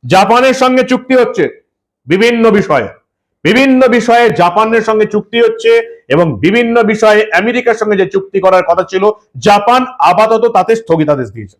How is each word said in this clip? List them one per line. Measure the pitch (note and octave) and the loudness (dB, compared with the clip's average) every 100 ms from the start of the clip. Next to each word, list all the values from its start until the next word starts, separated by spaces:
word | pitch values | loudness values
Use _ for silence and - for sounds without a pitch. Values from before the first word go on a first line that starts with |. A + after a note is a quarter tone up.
| B2 | 2
জাপানের | F#3 G3 A#3+ C4 | 2 2 2 2
সঙ্গে | C4 B3+ B3+ | 0 0 0
চুক্তি | B3+ B3+ - | 0 -2 0
হচ্ছে | C4 A#3 A3+ D3+ - _ _ _ _ - | 0 0 -2 -6 -6 _ _ _ _ -4
বিভিন্ন | F3+ A3+ A#3 A3+ | 0 0 2 2
বিষয়ে, | G#3+ - D3 G2+ - _ _ _ _ | 0 0 -2 -4 -14 _ _ _ _
বিভিন্ন | D#3 A3 C4+ B3+ B3+ | -2 0 2 2 2
বিষয়ে | A#3+ A#3 A#3 A#3 | 2 2 2 2
জাপানের | - F3 F3 A3 A3+ | 2 0 0 0 -2
সঙ্গে | A3 A3 G#3+ | -2 -2 -2
চুক্তি | G#3 G#3 A#3 | -4 -4 -2
হচ্ছে | A#3 A3+ A3+ A#3 A3+ - _ | -2 0 0 0 -2 -16 _
এবং | C#3+ E3+ A2 | 0 0 -2
বিভিন্ন | D3 A3 A#3 A#3 | -2 0 0 0
বিষয়ে | G#3+ A3 A3 G#3 G#3+ | 0 2 2 2 0
আমেরিকার | E3+ G#3+ A#3+ B3 | -2 -2 -2 -2
সঙ্গে | A3 G#3+ G3+ | -2 -2 -2
যে | F#3+ | -2
চুক্তি | G3 F#3+ G3 | -4 -4 -2
করার | F#3 F#3 | 2 0
কথা | F3+ F3 | 0 -2
ছিল, | F#3 F#3+ G3+ G#3+ _ C3 | -2 -2 -2 -4 _ -6
জাপান | D#3 G#3 G3+ B3+ B3+ - | 0 2 2 0 -2 -2
আপাতত | D3+ F3 A3 A3 A#3 | 0 2 2 0 0
তাতে | G#3 F3+ A3+ | 0 0 -2
স্থগিতাদেশ | - E3 D3+ C#3+ A#2 | -2 -2 0 -2 -4
দিয়েছে। | A2 G2+ _ | -12 -20 _